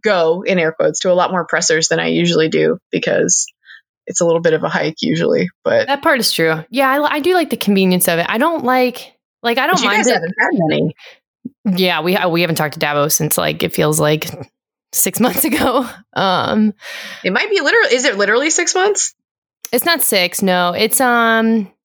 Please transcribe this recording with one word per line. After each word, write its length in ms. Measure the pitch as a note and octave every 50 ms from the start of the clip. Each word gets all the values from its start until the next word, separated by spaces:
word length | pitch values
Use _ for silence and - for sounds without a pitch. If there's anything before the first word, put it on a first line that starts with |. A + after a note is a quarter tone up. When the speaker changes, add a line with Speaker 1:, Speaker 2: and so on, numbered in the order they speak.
Speaker 1:
go, 400 | - A3 G3+ F3 E3 D#3+ E3 F3+
in 160 | - - F#3+ F3+
air 120 | D#3+ D#3
quotes, 280 | D#3 - D#3+ D#3 D#3 -
to 100 | - F#3
a 40 | F3
lot 160 | F3+ E3+ -
more 160 | F#3 F3 E3
pressers 420 | - - D#3+ E3+ - D#3+ D#3+ E3 -
than 100 | E3+ D#3+
I 100 | E3 E3
usually 420 | E3 E3 E3+ F3 E3 D#3+ D#3+ D#3+
do 280 | - D#3 D#3 D#3 E3+ - _ -
because 540 | - F3+ - - - F3 - - - - - - _ _ _ - - - _ _ _ _ -
it's 140 | - F#3 -
a 60 | F3
little 160 | E3+ E3 E3
bit 100 | E3+ E3
of 100 | D#3 D#3
a 60 | E3 D#3+
hike 280 | E3 E3+ D3+ D#3+ D#3+ -
usually, 480 | - - D#3 E3 E3 - - E3 F3+ F3+ _ _ -
but 220 | - G3+ A2+ -
Speaker 2:
That 160 | C4 C#4 C#4
part 180 | - E4 D4 B3
is 100 | G#3+ -
true. 320 | - - E3 D#3+ D#3+ D#3+ D#3 -
Yeah, 220 | A3+ C4+ C#4 C4
I, 240 | C4+ D4 D4 - C#4+
I 60 | D4+
do 120 | C#4 F4
like 160 | F#4 F4+ D#4 C#4
the 80 | A#3+
convenience 500 | - - G3+ G#3 F#3+ F#3+ F#3 F3+ F3+ -
of 120 | F3+ E3+ E3
it. 80 | E3+ -
I 80 | G3
don't 280 | A3+ C#4+ E4+ E4+ D#4 -
like, 500 | B3 B3+ B3+ B3+ B3 B3 - - - _ _ _ _ _ _
like, 140 | - A#3 A#3
I 100 | C4 C4+
don't 100 | D#4+ F#4
Speaker 1:
But 60 | -
you 60 | A#3+ G3+
Speaker 2:
mind 100 | G3+ G#3+ G#3
Speaker 1:
guys 20 | B3
Speaker 2:
it. 40 |
Speaker 1:
haven't 220 | A3+ F3+ E3 E3+ - -
had 120 | A#3 -
many. 420 | E4+ G#3 E3 D3+ D3+ D3+ - E3+ - - - - - _ _ _ _ _ - - _ _ - A3 F3+ F3+
Speaker 2:
Yeah, 240 | F#3+ F3+ E3+ D#3
we, 160 | D#3 F3+ F#3+ G3+ F3+ F3+
we 140 | E3 E3+
haven't 140 | F3 E3 D#3+
talked 180 | D3+ D#3 D3 -
to 60 | D#3+
Dabo 300 | D#3+ D3 D3 D3 C#3+ D#3
since, 280 | - - D#3 D#3 - F3
like, 240 | E3 D#3 D#3 E3
it 100 | E3+ E3 -
feels 240 | - D#3+ D3+ D3+ D#3
like 280 | D#3 D3+ D#3 D#3 - - - - - _ _ _ _ _ _ _ _ -
six 280 | - - - G3 - -
<laughs> 0 |
months 240 | A3+ B3 - B3 -
ago. 420 | D#4 A#3 - - C4 A3 C#4 B3 - - F3+ - _
Um, 600 | - - F#3 F#3+ F#3 D#3 - - F#3+ G#3+ G#3+ G#3+ G3 _ - - - - - - - - -
Speaker 1:
It 80 | F#3+
might 160 | F#3+ B3+ D#4+ G#4+
be 140 | G4+ F4
literal-, 240 | C#4+ D4+ G4+ A#4 G#4 -
is 120 | A#3 B3+ B3+
it 140 | C#4+ G#3 G3
literally 320 | G3+ F#3+ G#3+ B3 C#4+ E4
six 240 | - - F4 - -
months? 400 | F#4 F#4 G#4 G4 - - - _ _ _ _ _ _ _ _ _ _ - -
Speaker 2:
It's 140 | - B3+ -
not 160 | E4+ E4+ D#4
six, 400 | - - A3 F#3+ F3+ F3 - -
no. 320 | G3 F#3+ F3+ F3+ F3 F3 F3
It's, 240 | - A3 A3+ - -
um, 680 | C4 B3 A#3+ A#3 A#3 A3+ A3+ A3+ A3+ A3+ A3+ A3 G3 - _ _